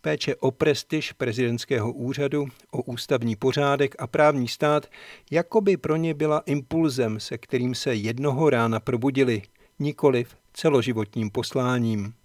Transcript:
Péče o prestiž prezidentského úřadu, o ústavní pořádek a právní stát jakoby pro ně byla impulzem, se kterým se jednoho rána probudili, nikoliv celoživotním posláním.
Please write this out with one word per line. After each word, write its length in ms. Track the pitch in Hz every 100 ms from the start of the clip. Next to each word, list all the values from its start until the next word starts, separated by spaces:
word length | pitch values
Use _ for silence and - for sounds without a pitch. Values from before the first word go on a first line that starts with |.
Péče 360 | 160 151 - 135
o 140 | 135
prestiž 640 | - 151 139 - 156 -
prezidentského 800 | - 127 110 120 120 - 127 107
úřadu, 540 | - 123 139 143 147 139 - _
o 120 | 131
ústavní 540 | - 120 - 135 117 110
pořádek 580 | 131 127 143 139 139 -
a 80 | 131
právní 420 | 151 151 143 120
stát 380 | - 151 151 - - - - _
jakoby 460 | 156 175 220 202 180
pro 200 | - 156
ně 180 | 165
byla 240 | 147 156 151 -
impulzem, 720 | 147 131 160 160 131 117 107
se 180 | - 110
kterým 360 | - 127 123
se 200 | 123 143
jednoho 560 | 117 107 113 147 131 156
rána 300 | 127 117 113
probudili, 600 | - 123 131 135 127 110 - _ _ _
nikoliv 580 | 147 143 147 127 120 - _
celoživotním 800 | - 160 135 117 110 104 - 107
posláním. 840 | 113 117 131 123 127 117 107 101 -